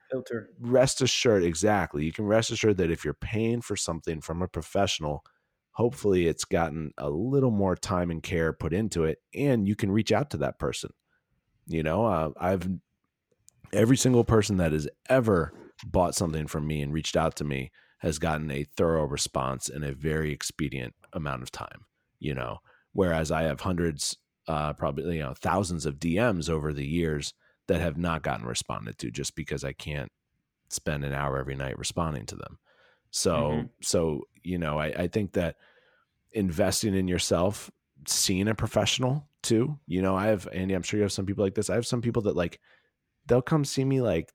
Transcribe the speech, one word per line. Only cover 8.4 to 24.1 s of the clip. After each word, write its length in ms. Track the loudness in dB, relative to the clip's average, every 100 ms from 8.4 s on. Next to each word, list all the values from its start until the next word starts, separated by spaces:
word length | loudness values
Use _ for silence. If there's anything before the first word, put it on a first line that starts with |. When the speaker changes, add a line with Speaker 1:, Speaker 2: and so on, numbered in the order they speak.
| 0
Speaker 2:
put 220 | 0 -2
into 300 | -2 -2 0
it, 160 | 0 -2 _
and 340 | -4 0 2 2
you 80 | 0
can 140 | 0
reach 200 | 0 2
out 180 | 2 0
to 60 | -2
that 200 | -4 -2
person. 340 | -4 -4 -10 -14 _ _ _ _ _ _ -6
You 160 | -2
know, 240 | 0 2 2
uh, 240 | 0 -2 -2
I've, 300 | 0 0 -2 -6 -8 _ _ _ _ _ _ _ -4
every 240 | 2 6 6
single 280 | 6 4
person 320 | 6 6 4 2
that 140 | 2
has 160 | 2 -2 -6 2
ever 440 | 4 6 4 2 -4 -20 -18
bought 300 | -2 2 2
something 320 | 2 -2 -2 -4
from 200 | -4 -2
me 160 | -2
and 100 | -2
reached 240 | -4 0 0
out 200 | 0 -2
to 80 |
me 260 | -4 -4 -6 _ _ _
has 200 | -2 0
gotten 320 | 0 -2 -2
a 140 | -4
thorough 400 | -4 0 2 2
response 640 | 0 -2 -4 -2 -4 -4 -6
in 140 | -6
a 100 | -6
very 360 | -4 -2 -2 -2
expedient 600 | -4 -8 -4 -4 -4 -10 -12 -14
amount 300 | -8 -6 -6
of 80 | -8
time, 340 | -12 -12 -16 -20 _ _ -10
you 160 | -6
know, 240 | -4 -6 -8 _ _ _
whereas 380 | 0 2 2 0
I 120 | 0
have 180 | 0 -2
hundreds, 560 | -2 0 -2 -2 -6